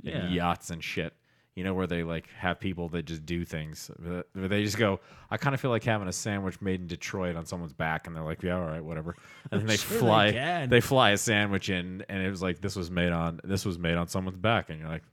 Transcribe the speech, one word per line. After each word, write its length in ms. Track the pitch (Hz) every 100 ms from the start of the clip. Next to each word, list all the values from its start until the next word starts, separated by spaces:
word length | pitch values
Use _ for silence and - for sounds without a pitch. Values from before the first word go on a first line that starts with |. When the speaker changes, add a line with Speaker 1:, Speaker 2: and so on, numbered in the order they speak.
Speaker 1:
and 0 | -
Speaker 2:
Yeah. 220 | 120 90
Speaker 1:
yachts 420 | 87 87 85 -
and 140 | 82
shit. 300 | - - 82 - _ _ _ 95
You 80 |
know, 100 | 92
where 140 | 92 90
they, 160 | 87
like, 260 | 82 82 - -
have 220 | 90 85
people 280 | 98 87 85
that 160 | 85 78
just 180 | 82 78
do 180 | 87
things. 460 | 85 80 78 78 - -
Where 260 | 85 90 - 95 95
they 160 | 104
just 140 | 104 101
go, 220 | 107 95 - - -
"I 60 | 110
kinda 200 | 139 135
feel 140 | 131
like 120 | 113 -
having 220 | 110 92
a 40 |
sandwich 480 | - 110 101 95 -
made 200 | 98 92
in 40 | 85
Detroit 500 | 85 - 98 90 85
on 120 | 82
someone's 260 | 92 82
back," 320 | - 80 80 -
and 100 | 80
they're 60 |
like, 200 | 78 -
"Yeah, 140 | 90 90
all 80 | 82
right, 160 | 80
whatever." 320 | 80 80 80 - - - -
And 40 |
then 60 | 104
Speaker 2:
<laughs> 0 |
I'm 40 | 110
Speaker 1:
they 100 | 107
Speaker 2:
sure 160 | - 226
they 20 |
Speaker 1:
fly, 320 | 117 107 104
Speaker 2:
can. 360 | 113 156 175 131
Speaker 1:
they 120 | 120
fly 280 | - 135 110
a 60 | 101
sandwich 540 | - 104 104 95 -
in, 340 | 92 90 95 -
and 120 | 98
it 80 | 95
was 140 | 95
like, 180 | 92 85
"This 140 | 98 98
was 160 | 85
made 200 | 90 87
on, 280 | 85 82 82
this 220 | - 95 104
was 140 | 87
made 160 | 85 85
on 120 | 85
someone's 300 | 95 92 92
back," 320 | 107 110 78
and 100 | 78
you're 80 | 80
like, 140 | 82 -